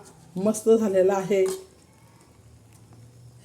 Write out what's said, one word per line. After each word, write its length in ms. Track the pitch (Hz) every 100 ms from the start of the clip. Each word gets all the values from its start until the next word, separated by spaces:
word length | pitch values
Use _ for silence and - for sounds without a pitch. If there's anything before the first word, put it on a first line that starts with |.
| - - - 180
मस्त 340 | 202 220 226
झालेला 440 | 226 214 190 185
आहे. 320 | 196 175 196 190 - - - _ _ - - - - - - - - - - - - - -